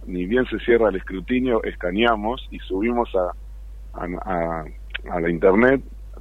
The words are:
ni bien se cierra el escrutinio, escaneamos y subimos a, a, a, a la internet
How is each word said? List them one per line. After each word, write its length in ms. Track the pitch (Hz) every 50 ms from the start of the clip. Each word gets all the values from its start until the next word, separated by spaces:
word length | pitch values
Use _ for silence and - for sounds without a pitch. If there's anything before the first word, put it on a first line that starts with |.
| -
ni 200 | - 92 90 90
bien 180 | 92 113 127 127
se 120 | - 113 101
cierra 320 | - - 117 113 113 104
el 60 | 92
escrutinio, 640 | 92 - - 92 95 85 - 127 127 127 127 117 110 -
escaneamos 840 | 107 90 - 92 90 90 104 120 120 117 104 104 110 123 131 - -
y 80 | 147 -
subimos 500 | - - 90 95 107 120 120 120 117 - -
a, 180 | 95 90 87 - - - - - - - - - - - - -
a, 100 | - - 87 90 90 -
a, 380 | - 92 85 85 82 82 80 78 76 - - - - - - - -
a 100 | - 87
la 100 | 82 85
internet 520 | 87 80 92 95 92 107 120 127 135 131 - - - - - - - -